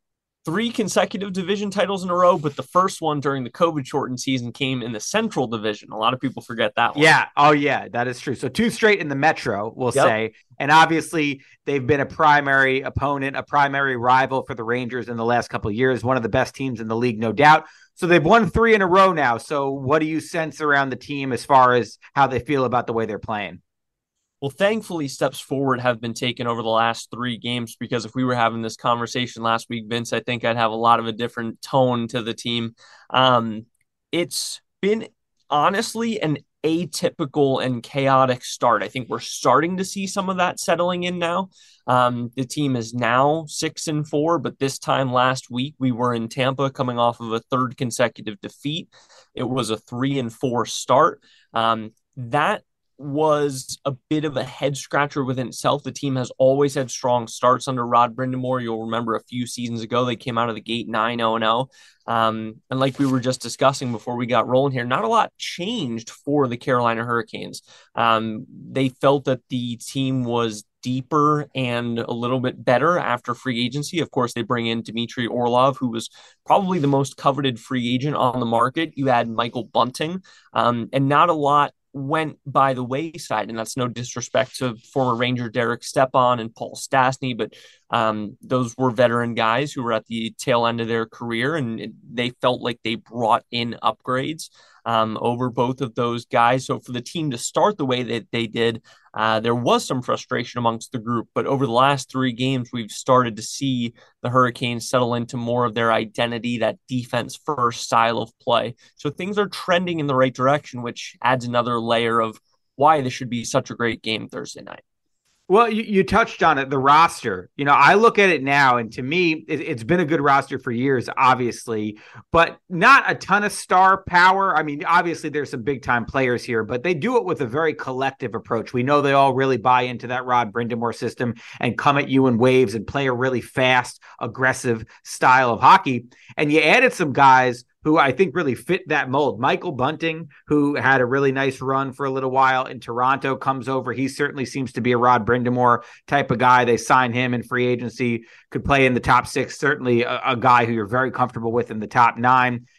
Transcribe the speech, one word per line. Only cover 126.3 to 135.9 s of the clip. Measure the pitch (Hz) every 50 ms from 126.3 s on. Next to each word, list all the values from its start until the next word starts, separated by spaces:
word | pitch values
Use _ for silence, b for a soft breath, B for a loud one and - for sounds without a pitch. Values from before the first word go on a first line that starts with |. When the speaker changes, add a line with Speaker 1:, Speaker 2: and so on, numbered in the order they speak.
| 123 113 -
Speaker 2:
here, | - 120 110 107
but | 101 127 120 123
they | 175 185
do | 143 139 233 262 233
it | 190
with | 180 156 -
a | 139
very | 113 113 151 165 160 -
collective | - - 135 131 127 135 135 - _ 131 113 110
approach. | 113 - - 123 113 104 -
We | - 123 123
know | 135 147 147
they | 139 139
all | 139 139 139 139 123
really | 131 135 135 131 117
buy | - 127 127 123
into | 123 123 123 - 123 120
that | 123 127 127
Rod | 127 123 123 120 104 98
Brind'Amour | 117 120 113 123 117 117 117 113
system | - 131 110 - - 131 117 113 B B B B B
and | - 123 - -
come | - 147 139 139
at | 139 -
you | 131 135 131 131
in | 120 107
waves | 123 131 127 127 131 104 110
and | 110 92 -
play | - 139 139 131
a | 123
really | 117 127 131 131 117
fast, | 110 - - 139 127 127 127 123 123 - - - B B B B
aggressive | 123 120 - 127 131 131 127 - - 127 117 113 113 b b b b
style | - - - - 131 127 131 131 120
of | 113 101
hockey. | 127 143 180 185 - 143